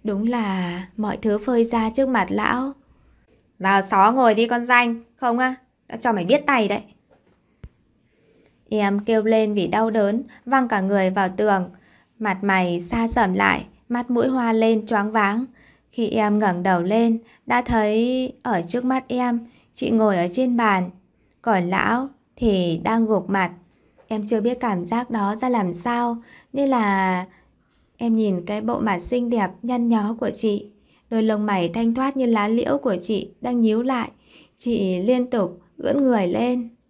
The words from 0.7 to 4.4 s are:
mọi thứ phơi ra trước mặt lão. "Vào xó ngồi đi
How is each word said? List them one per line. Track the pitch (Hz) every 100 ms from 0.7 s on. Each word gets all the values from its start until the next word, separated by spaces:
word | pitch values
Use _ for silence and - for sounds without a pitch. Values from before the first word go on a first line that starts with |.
| 175 190 -
mọi | 214 -
thứ | 220 208
phơi | 214 240
ra | 233 233 220
trước | 233 269
mặt | 233 190
lão. | 202 214 247 269 277 _ _ _ _ _ _ _ _
"Vào | 190 196
xó | 190 196 202
ngồi | 254 240
đi | 214